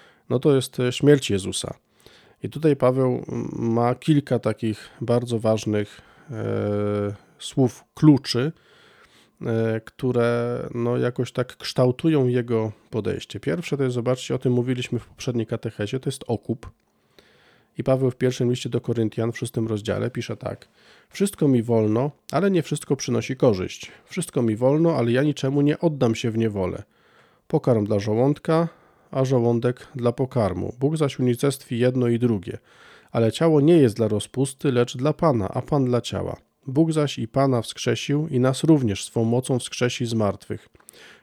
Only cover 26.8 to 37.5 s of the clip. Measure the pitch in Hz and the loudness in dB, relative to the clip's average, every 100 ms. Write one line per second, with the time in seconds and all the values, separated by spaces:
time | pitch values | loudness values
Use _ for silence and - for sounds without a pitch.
26.8 | - _ _ _ _ _ - 160 - 113 | -12 _ _ _ _ _ -4 -2 2 2
27.8 | 104 104 107 107 131 147 - 160 165 - | 2 0 0 2 2 0 0 0 0 -6
28.8 | _ _ _ 143 131 131 117 117 120 123 | _ _ _ -2 0 2 2 2 0 -4
29.8 | - 131 120 117 131 127 101 90 95 - | -10 -4 -2 0 -2 0 0 0 -6 -2
30.8 | 135 156 147 - 127 120 143 135 - 117 | -2 0 -2 0 0 2 0 -2 -4 0
31.8 | 123 127 123 117 120 107 87 - _ _ | 0 2 0 2 2 0 -4 -14 _ _
32.8 | - - _ 120 113 - 165 156 143 175 | -20 -20 _ 0 0 2 2 4 6 6
33.8 | 127 104 110 104 - - 139 - 147 123 | 6 4 0 0 -4 -4 -4 -2 -2 0
34.8 | 123 131 139 147 170 120 95 - - 151 | 0 0 -2 0 2 2 -2 -4 -2 0
35.8 | 127 120 - 95 - - _ _ - 131 | 2 0 -2 -6 -6 -8 _ _ -4 2
36.8 | 165 156 147 - 110 - 139 | 2 2 -2 -2 -4 0 2